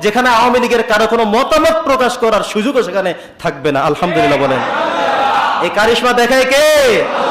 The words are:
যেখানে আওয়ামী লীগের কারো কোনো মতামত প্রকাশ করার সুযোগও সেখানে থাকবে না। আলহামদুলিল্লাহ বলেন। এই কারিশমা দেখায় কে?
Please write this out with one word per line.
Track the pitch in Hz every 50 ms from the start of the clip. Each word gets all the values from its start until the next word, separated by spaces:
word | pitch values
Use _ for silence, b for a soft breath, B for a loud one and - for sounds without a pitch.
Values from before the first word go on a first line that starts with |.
যেখানে | 151 214 208 247 254 254
আওয়ামী | 233 226 240 247 240 247
লীগের | 240 233 240 233 226
কারো | 226 214 214 220
কোনো | 220 226 233 226
মতামত | 208 208 240 262 - 311 302 320 330 320 - 320
প্রকাশ | 277 269 240 254 233 -
করার | - 233 220 214 196 196
সুযোগও | - - 214 208 277 277 254 196
সেখানে | 180 185 196 185 180 160 B B B B -
থাকবে | - 170 147 139 131 151
না। | 143 -
আলহামদুলিল্লাহ | - 156 147 - 180 180 165 160 139 139 143 135
বলেন। | 139 135 131 123 - - - - - - - - - - - - - - - - - - - - -
এই | 180 -
কারিশমা | 202 214 233 233 233 240 247 226
দেখায় | 240 240 233 262 262 254
কে? | 254 269 285 302 311 302 294 269 247 208 165 - - - - - -